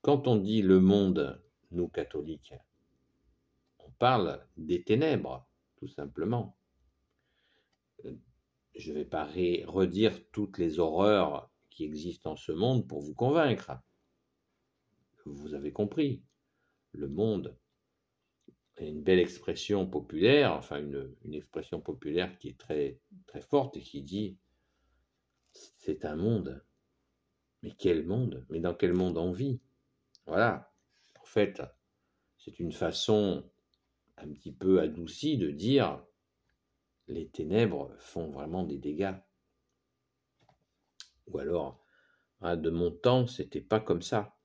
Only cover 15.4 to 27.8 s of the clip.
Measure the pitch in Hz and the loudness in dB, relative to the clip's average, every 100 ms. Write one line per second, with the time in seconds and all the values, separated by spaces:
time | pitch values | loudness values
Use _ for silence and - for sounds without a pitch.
15.4 | 76 71 71 69 101 - 143 - - _ | -10 -8 -8 -4 -2 0 -2 -2 -10 _
16.4 | _ _ _ _ _ 73 71 76 110 101 | _ _ _ _ _ -10 -6 0 0 0
17.4 | - 62 _ _ _ _ _ _ _ _ | -6 -14 _ _ _ _ _ _ _ _
18.4 | - _ _ - 76 76 73 92 85 - | -20 _ _ -14 -10 -4 4 4 4 -2
19.4 | - 80 - 104 92 76 - 78 101 143 | -8 -8 -2 -2 0 -4 -6 2 6 6
20.4 | 131 76 - 73 73 69 67 64 76 76 | 4 0 -6 -8 -6 -8 -10 -14 -12 -12
21.4 | - 80 78 80 - 69 73 82 90 - | -8 -12 -8 -10 -8 -8 -4 -2 -2 -6
22.4 | - 65 - 76 69 - _ - - - | -16 -16 -6 -2 -2 -6 _ -20 -18 -18
23.4 | - 143 127 - 67 71 67 98 104 - | 0 0 0 -8 -14 -14 -8 -6 -6 -10
24.4 | _ _ _ _ _ _ _ _ _ _ | _ _ _ _ _ _ _ _ _ _
25.4 | _ - - _ - 76 80 76 101 90 | _ -20 -20 _ -8 -6 -6 -2 0 0
26.4 | 67 67 _ _ _ _ _ _ _ _ | -2 -10 _ _ _ _ _ _ _ _
27.4 | _ _ - - | _ _ -16 0